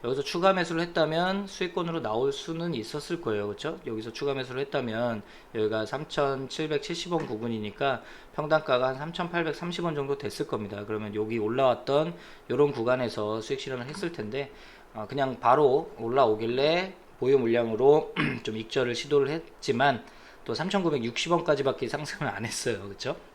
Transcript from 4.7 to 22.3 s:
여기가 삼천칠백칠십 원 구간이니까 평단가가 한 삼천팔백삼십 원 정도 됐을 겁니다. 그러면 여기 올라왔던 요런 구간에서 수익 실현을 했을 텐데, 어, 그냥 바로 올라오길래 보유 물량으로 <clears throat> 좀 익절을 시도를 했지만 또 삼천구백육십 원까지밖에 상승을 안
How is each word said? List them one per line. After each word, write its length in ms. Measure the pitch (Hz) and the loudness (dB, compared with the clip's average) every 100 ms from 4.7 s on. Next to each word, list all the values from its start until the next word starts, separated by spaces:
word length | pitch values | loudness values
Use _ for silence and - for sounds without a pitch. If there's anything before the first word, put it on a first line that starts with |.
| 143 120 110 120 110 - - - | -2 -2 -2 0 -2 -8 -20 -10
여기가 300 | 113 107 110 | -2 0 0
삼천칠백칠십 1300 | 110 135 156 - 143 135 131 - 156 147 - 170 175 | -2 -6 -4 0 0 -2 -6 -6 -2 -2 -4 -8 -2
원 140 | 170 131 | -2 -2
구간이니까 760 | 107 117 113 104 - 139 120 - - - | -4 -2 -4 -6 -2 -2 -2 -6 -20 -10
평단가가 540 | - 151 156 151 127 131 | -6 2 2 4 2 2
한 80 | 131 | -2
삼천팔백삼십 880 | 156 170 175 175 165 147 175 175 | -6 -6 -2 -2 -2 -4 -6 -2
원 100 | 175 | -2
정도 220 | 147 139 139 | -2 -2 -2
됐을 300 | 104 - 147 | -4 -6 -4
겁니다. 360 | 113 101 101 104 | -4 -6 -8 -6
그러면 280 | 110 107 | -4 -4
여기 240 | 104 107 117 | -2 -2 0
올라왔던 760 | 107 123 135 120 - 143 160 165 - - - | 0 4 4 4 2 2 2 -6 -16 -20 -4
요런 220 | 127 147 | 4 4
구간에서 720 | 131 113 127 120 110 107 110 | 4 2 2 0 -2 -2 -2
수익 180 | 107 135 | -4 -6
실현을 260 | - 127 127 | -4 -8 -8
했을 260 | 170 170 | -6 -6
텐데, 380 | 165 104 131 143 - - - - | -6 -6 -6 -8 -12 -20 -20 -14
어, 120 | 110 107 | -12 -6
그냥 320 | 139 135 120 | -2 -2 2
바로 500 | 117 135 143 135 165 - | 6 8 8 6 0 -6
올라오길래 960 | 113 131 120 107 113 123 143 170 190 - - - | 0 4 6 4 0 2 4 2 -2 -10 -20 -2
보유 180 | 127 139 | 4 4
물량으로 760 | 117 117 117 113 135 151 151 180 151 | 6 4 2 6 8 8 4 -2 -2
<clears throat> 120 | 123 | -2
좀 120 | - 110 | -6 -6
익절을 380 | 110 139 120 | -4 -2 0
시도를 340 | 117 143 143 135 | -2 2 2 2
했지만 720 | 160 - - - 123 139 123 - - - - - | -2 -8 -10 -2 2 4 2 -6 -20 -20 -16 -8
또 60 | |
삼천구백육십 760 | 117 175 202 170 147 117 113 165 | -4 0 0 2 0 -2 -4 0
원까지밖에 580 | 170 170 143 139 123 117 | 0 2 2 2 0 -4
상승을 380 | 143 147 - | -4 -6 -4
안 200 | 135 | -4